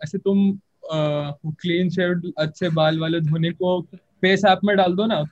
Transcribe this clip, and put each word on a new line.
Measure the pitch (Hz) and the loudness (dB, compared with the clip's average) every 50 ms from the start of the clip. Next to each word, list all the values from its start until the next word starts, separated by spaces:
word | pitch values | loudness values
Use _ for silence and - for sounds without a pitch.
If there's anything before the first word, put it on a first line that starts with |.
| 156 | -10
ऐसे | - - 190 | -8 -8 -4
तुम, | - 196 196 196 196 196 196 196 - _ _ _ - 170 160 | -2 0 2 4 4 2 0 -2 -8 _ _ _ -10 -6 -4
अ, | 156 151 151 147 147 143 143 143 - - | -2 0 0 -2 -2 -4 -6 -8 -8 -8
वो | 156 156 - | -10 -8 -6
क्लीन | - 175 170 180 185 180 | -4 -2 0 0 0 0
शेव, | 170 185 180 175 180 175 165 180 - 156 | 0 0 0 0 0 -2 -4 -6 -4 -4
अच्छे | 156 156 - - 185 175 | -4 -4 -4 -4 -4 -2
बाल | 160 160 156 156 160 160 | 2 2 2 2 2 0
वाले | 160 160 165 170 | 0 -2 -2 -2
धोनी | 160 147 160 165 160 170 | 0 0 0 0 0 -2
को | 170 - 185 180 180 175 156 - - | -2 -2 -2 0 0 -2 -4 -6 -14
फेस | - _ _ _ _ 185 185 196 190 196 196 | -20 _ _ _ _ 2 2 2 4 4 4
ऐप | 190 185 202 | 4 4 2
में | 208 202 | 2 2
डाल | 190 185 180 180 | 2 2 2 0
दो | 185 214 | 0 -2
ना, | 226 214 156 151 151 | -2 -2 -2 -4 -4